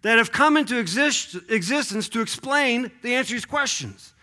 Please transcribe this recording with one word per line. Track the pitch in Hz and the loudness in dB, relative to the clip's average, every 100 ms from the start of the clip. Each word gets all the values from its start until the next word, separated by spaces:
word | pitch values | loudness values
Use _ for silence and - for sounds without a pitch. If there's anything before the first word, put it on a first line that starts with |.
that | 208 226 | 4 4
have | 220 | 4
come | - 294 302 | 4 4 4
into | 247 247 | 2 -2
exist-, | 196 190 294 254 - 180 175 | -2 0 2 0 -6 -12 -2
existence | 220 175 277 262 202 190 | -2 0 -2 -2 -4 -4
to | 226 | -4
explain | 226 - 262 285 277 240 254 - | -4 -6 -2 0 2 0 -2 -8
the | 240 247 | -2 -2
answer | 262 | -2
to | 240 | -6
these | - | -4
questions. | 294 269 - 127 95 - _ | -2 -2 -4 -8 -14 -20 _